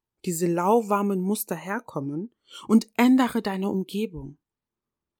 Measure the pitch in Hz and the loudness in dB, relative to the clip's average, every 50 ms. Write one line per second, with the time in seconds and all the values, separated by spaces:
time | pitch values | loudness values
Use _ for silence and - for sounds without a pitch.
0 | _ _ _ _ - 190 170 160 180 170 170 170 175 190 220 240 226 202 208 202 | _ _ _ _ -8 -6 -4 -2 0 0 0 2 4 4 4 4 4 2 0 0
1 | 202 202 196 185 180 190 208 208 - - 185 160 160 180 202 226 - - - 156 | 0 0 -2 -2 -2 -2 -2 -2 -4 -6 -8 -8 -6 -8 -8 -8 -8 -8 -8 -6
2 | 139 139 143 156 190 233 _ _ _ _ - - - - 208 226 - - _ - | -6 -6 -6 -6 -8 -10 _ _ _ _ -20 -12 0 4 4 4 4 2 _ 2
3 | 233 254 262 254 262 233 - 233 214 208 190 190 190 202 202 190 185 - - 202 | 4 6 6 6 4 2 0 -2 -4 -4 -4 -4 -4 -2 -2 -2 -4 -4 -4 -6
4 | 220 220 175 147 135 143 147 _ _ _ _ _ _ _ _ _ _ _ _ _ | -6 -6 -6 -10 -14 -14 -16 _ _ _ _ _ _ _ _ _ _ _ _ _
5 | _ _ _ | _ _ _